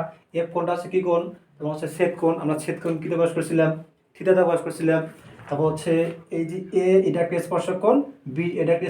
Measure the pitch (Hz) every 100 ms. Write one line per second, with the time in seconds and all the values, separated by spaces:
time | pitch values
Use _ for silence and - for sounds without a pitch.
0 | 160 - _ 165 165 170 170 175 175 185
1 | 180 170 - - _ - 151 151 156 -
2 | 170 - 160 - 151 151 - - 170 160
3 | - 165 165 165 151 165 160 156 - _
4 | _ - 190 180 170 170 165 147 160 160
5 | 156 - - - - 147 156 151 170 165
6 | 165 - - 165 160 185 - 185 185 190
7 | 175 170 170 170 - 175 185 185 214 277
8 | - - 131 139 175 - 160 170